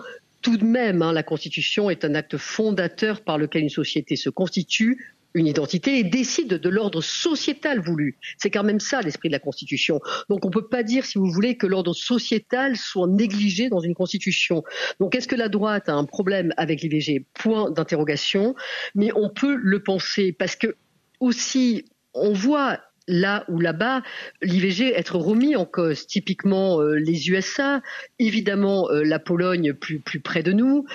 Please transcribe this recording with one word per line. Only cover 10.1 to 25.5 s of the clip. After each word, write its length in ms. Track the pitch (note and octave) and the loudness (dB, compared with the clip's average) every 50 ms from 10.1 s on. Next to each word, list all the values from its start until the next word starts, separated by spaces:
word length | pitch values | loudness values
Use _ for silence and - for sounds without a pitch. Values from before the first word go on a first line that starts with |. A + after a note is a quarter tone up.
| - - - - | -6 -6 -2 -2
Donc 160 | G3+ G3 - | -2 0 0
on 60 | F#3+ | 0
peut 180 | E3+ A3 A3 - | 0 -2 -2 0
pas 160 | B3+ B3 A3+ | -2 -2 0
dire, 220 | G#3+ B3 C4 B3+ | 0 0 0 0
si 120 | - - G3+ | 0 0 0
vous 140 | F#3+ F#3 | 0 2
voulez, 240 | E3 F#3 G#3 B3+ A#3+ | 2 2 2 2 2
que 120 | A#3+ - F3+ | 0 0 0
l'ordre 260 | F#3+ F#3+ F3 F3 E3 | 2 0 0 0 -2
sociétal 840 | - - - B3 A3+ - - A#3 G#3+ - _ B3 B3+ C4+ C#4 B3 | -2 -2 -2 0 0 0 0 -2 -2 -2 _ 0 0 0 0 -2
soit 320 | G#3 - - - G3 F3+ F3+ | -4 -6 -4 -2 0 2 4
négligé 600 | F#3+ G3+ A#3 G#3 G3 G#3 G#3 G3+ F3 F3+ A#3+ C4 | 4 4 2 2 2 0 0 0 2 0 0 0
dans 100 | G#3+ F3 | 0 0
une 160 | D#3+ E3+ E3+ | 0 -2 -2
Constitution. 680 | - F#3 F3 - F#3 - - - - - - F3 D#3+ - - - - - - - - | -2 -2 -2 -2 -4 -4 -2 -2 -2 0 0 0 -2 -2 -4 -6 -8 -6 -6 -4 -2
Donc 160 | F#3+ F#3 - | -2 0 0
est-ce 140 | B3+ A#3+ - | -2 -2 -2
que 80 | C#4 A#3 | -2 -2
la 100 | A#3 G#3+ | 0 0
droite 400 | G3 G#3 G#3 G#3+ G#3 G3+ - - | 0 0 0 0 0 0 0 0
a 60 | D3 | 0
un 100 | C#3+ D3 | 0 -2
problème 500 | - - - G3 F#3+ G3 F#3+ F3 E3 - - | -2 -2 -2 -2 0 0 0 0 0 0 0
avec 240 | E3 D3+ D#3+ - | 0 0 -2 -2
l'I 80 | E3 D#3+ | -2 0
V 100 | D3+ D3+ | 0 0
G ? 260 | C#3+ D3+ D3 C3 C3+ - - | 0 0 -2 -2 -4 -6 -10
Point 380 | - - A3 A3 G#3+ G#3+ D3 | -4 -2 0 2 2 0 0
d'interrogation. 840 | D#3 E3 - - F3 D3+ D3+ D3 D3 - - - - G3 G3+ A#3+ C4 - - - - - - - - | 0 -2 -2 0 0 0 2 0 0 0 -2 0 0 2 2 0 0 -4 -8 -10 -8 -8 -8 -4 0
Mais 180 | G3+ G#3 A#3 - | 0 0 2 2
on 140 | - G#3 G3+ | 2 0 0
peut 260 | G3+ - C4+ C#4 C#4+ | 0 0 0 0 0
le 260 | B3 A3+ F#3+ G3 G3+ | 2 2 2 2 2
penser, 520 | G3+ - F#3+ F3 - - - G#3 G3 F#3 D#3+ | 2 0 -2 -2 -2 -2 0 0 0 0 0
parce 240 | - F#3+ F3 - - | -2 -4 -4 -2 -2
que 180 | - A3 - - _ _ _ _ _ _ _ _ | -2 -4 -4 -6 _ _ _ _ _ _ _ _
aussi, 640 | C4 B3 A#3 A#3+ - - - C4 B3+ A#3+ A3 - - - _ _ _ _ - | 0 0 0 0 -2 -2 0 2 2 2 2 0 -4 -8 _ _ _ _ -4
on 200 | B2 E3+ G#3 G#3 | 0 0 2 2
voit 480 | F#3+ G3 C4+ D4+ D4 C#4 B3 F#3+ - - _ _ _ _ - | 2 2 2 2 2 2 0 -2 -4 -6 _ _ _ _ 0
là 380 | F3+ E3+ F#3+ G3 G3+ G#3 - - | 2 2 2 2 0 -2 -2 -4
ou 100 | F3 E3 | -2 0
là-bas, 440 | F3 E3+ D#3 D#3+ G#3+ B3 C4+ C4 - - - - - - - _ | 0 0 0 0 0 0 0 -2 -4 -6 -10 -14 -14 -14 -10 _
l'I 180 | - F#3+ F3 F#3 | -2 0 2 2
V 120 | F3 G3 | 2 2
G 220 | F3+ F#3 C4 C4 A3+ | 2 2 0 2 2
être 220 | F3 E3+ - - | 0 0 -2 -2
remis 400 | F3+ D#3 F3+ A3 A3+ C4 D4+ | 0 0 2 4 4 4 4